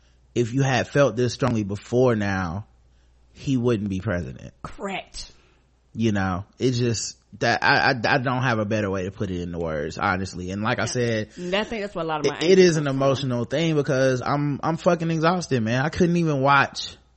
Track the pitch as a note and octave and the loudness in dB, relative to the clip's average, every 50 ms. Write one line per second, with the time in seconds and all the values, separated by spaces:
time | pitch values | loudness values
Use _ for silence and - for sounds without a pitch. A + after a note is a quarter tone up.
0 | _ _ _ _ _ _ - A#2+ B2 A2 A#2+ C#3 C3+ C3+ C3 A2+ F#2 - - C#3+ | _ _ _ _ _ _ -2 -2 -2 0 0 0 0 2 2 0 0 0 2 4
1 | C#3+ B2 G#2 A#2+ B2 A#2 - - C#3 B2 A#2+ A2 G#2 F#2+ G2+ G2+ - - A#2+ B2 | 4 4 4 0 -2 -2 0 -2 -2 0 0 0 -2 -4 -6 -8 -6 -2 2 4
2 | C3 B2+ A#2 G#2+ G2+ G2+ G2 F#2+ F#2 E2+ D#2+ G#2 G#2+ _ _ _ _ _ _ _ | 4 4 4 2 0 0 0 -2 -2 -4 -6 -8 -10 _ _ _ _ _ _ _
3 | _ _ _ _ _ _ _ - - C#3+ C3 B2 A#2 B2 A#2+ G2+ G#2+ G#2 F#2+ F#2 | _ _ _ _ _ _ _ -10 -4 -2 0 2 2 2 0 0 0 -2 -4 -4
4 | F2+ A2 F2+ F2 D#2+ C2 B1+ - - - - _ - - - - - G3 - - | -2 -2 -2 -2 -4 -6 -10 -14 -16 -18 -20 _ -16 -16 -14 -10 -10 -8 -8 -10
5 | - - - - - - - _ _ _ _ _ _ _ _ _ _ _ - G#2 | -12 -12 -16 -16 -16 -16 -20 _ _ _ _ _ _ _ _ _ _ _ -6 -2
6 | A2+ A2+ G2+ G2+ F#2+ F#2+ F2+ F2 G2+ _ _ - A2+ C3 B2 A#2+ B2 A#2+ A2+ - | 0 0 0 0 0 0 -2 -4 -6 _ _ -2 -2 0 0 2 0 0 -2 -2
7 | - - - _ _ _ - G#2+ C3+ A#2 A2 - - A#2 C#3 A#2+ D2 A#2+ C#3 A#2+ | -6 -10 -12 _ _ _ -8 -4 0 0 0 2 2 2 2 4 2 2 0 0
8 | G#2 F#2+ B2 C#3 B2 C3+ B2 B2+ B2+ C3 A#2 A2 G#2+ G2+ A2 G#2+ G#2 G2 F#2+ G2 | 0 0 0 0 0 0 -2 0 0 0 0 0 0 0 0 0 0 0 -2 -2
9 | F2+ G2 - - A2 F#2 F#2 F2 F2 F2 E2+ E2+ E2+ D#2+ D#2 D2+ D2+ D#2+ - - | -4 -6 -6 -6 -6 -4 -4 -6 -6 -6 -6 -4 -4 -4 -4 -4 -6 -6 -4 -2
10 | E2+ G2+ F#2 F#2+ F#2+ F2+ - D#2+ F2+ F2+ F#2+ G#2 G#2+ A2+ B2 - G#2 A2+ - B2+ | 0 0 0 0 -2 -6 -8 -10 -8 -8 -6 -4 -2 -2 -2 -2 -2 -4 -2 -2
11 | A#2+ A#2+ A2+ G#2+ G#2+ - - - F3+ F3 F#3+ G3+ G#3+ - A#3+ G#3+ G3 G3+ - F#3 | -2 0 -2 -2 -4 -6 -10 -10 -8 -4 -2 -2 -2 -4 -6 -6 -8 -8 -6 -6
12 | D#3+ D#3+ D#3 D3+ D3 C#3 - - D3 E3+ F#3+ F#3 F3+ F3+ D#3 D#3+ D3 C#3+ C3+ C3+ | -6 -4 -4 -2 -2 -2 -2 0 4 4 8 8 8 6 6 4 0 0 0 2
13 | C3+ C#3 C3+ A#2+ C#3 C3 B2 A#2+ A#2 - C3 D3 E3+ D#3+ D#3 D3 C3+ - C3+ C3 | 2 2 2 2 0 -2 -2 -4 -4 -2 -2 -2 0 0 0 0 0 0 2 2
14 | C3+ C3 B2+ B2 - - C#3 D3 D3 D3 C#3 - - D3 E3+ D#3+ - F#3 F3 E3 | 2 2 2 0 0 -2 -2 0 0 -2 -2 -2 -2 -2 -2 2 2 2 2 2
15 | E3 E3 E3 D#3+ D#3 E3 F3+ F3+ D#3+ - C#3 A#2+ G#2+ A2 A#2+ C3 C3+ D#3+ - - | 0 -2 -2 2 2 2 2 0 -2 0 0 0 0 0 0 0 0 -2 2 2
16 | F3+ E3+ E3+ F3 E3+ D#3+ D3 C3+ C3 C#3 C#3 C#3 B2+ - - - - - - - | 2 4 4 2 2 2 0 2 4 6 6 6 4 2 -2 -10 -12 -12 -14 -18
17 | _ _ _ | _ _ _